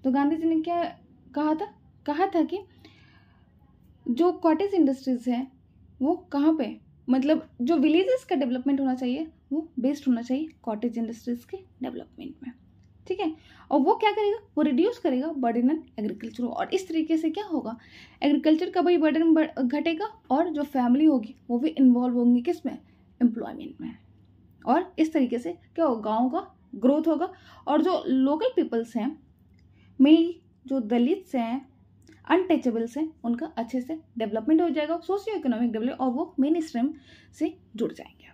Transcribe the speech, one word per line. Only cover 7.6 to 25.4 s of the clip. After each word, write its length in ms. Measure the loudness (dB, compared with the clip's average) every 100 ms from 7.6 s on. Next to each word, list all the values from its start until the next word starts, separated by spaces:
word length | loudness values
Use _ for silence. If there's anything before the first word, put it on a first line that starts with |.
जो 160 | 0 2
विलेजेस 460 | 4 4 2 0 0
का 60 | -2
डेवलपमेंट 440 | -2 -2 0 0
होना 160 | 0 -2
चाहिए 320 | -4 -4 -8 _ _
वो 160 | -6 -6 -4
बेस्ड 280 | -2 -2 0
होना 140 | -2
चाहिए 260 | 0 -4 -4 _
कॉटेज 340 | -8 -4 -4 -4
इंडस्ट्रीज 480 | -6 -8 -8 -8 -8
के 120 | -16
डेवलपमेंट 800 | -16 _ -10 -10 -16 -16 -16 -14
में। 80 | -16 -18 -20 _ _ _ -10
ठीक 120 | -4
है, 120 | -4 -6 -18 -20 -2
और 80 | 2
वो 140 | 2 2
क्या 160 | 2
करेगा, 260 | 2 0 -2 -6 -2
वो 60 |
रिड्यूस 340 | 0 2 0 0
करेगा 280 | -2 -2 -2 -2
burden 340 | -2 2 2
on 60 | 0 -6 -8
agriculture। 500 | -8 -6 -12 -6 -6
और 240 | -4 -4
इस 140 | -4 -2
तरीके 300 | -4 0 0
से 120 | -2
क्या 160 | -4 -6
होगा, 300 | -6 -6 -12 -16 -20 -20 _
एग्रीकल्चर 460 | 0 2 4 2 2
का 120 | 0
भी 160 | 2 4
बर्डन 360 | 4 4 4
बढ़-, 260 | 4 2 -2
घटेगा 440 | -2 0 -2 -4 -6 -10 _
और 180 | 0 0
जो 100 | -2 -2
फैमिली 400 | 0 2 4 6
होगी 300 | 4 -2 -16 -4
वो 100 | -2
भी 100 | -2
इन्वॉल्व 480 | 6 6 6 2 2
होंगी 240 | 4 4
किस 240 | 0 -4 -6
में, 120 | -10 _ _ _ _
एम्प्लॉयमेंट 600 | 0 0 -10 -12 -14 -12
में। 140 | -14 -14 _ _ _ _ _ _ 0
और 280 | 0 -2 -2
इस 140 | 0
तरीके 260 | 2 0
से 120 | -2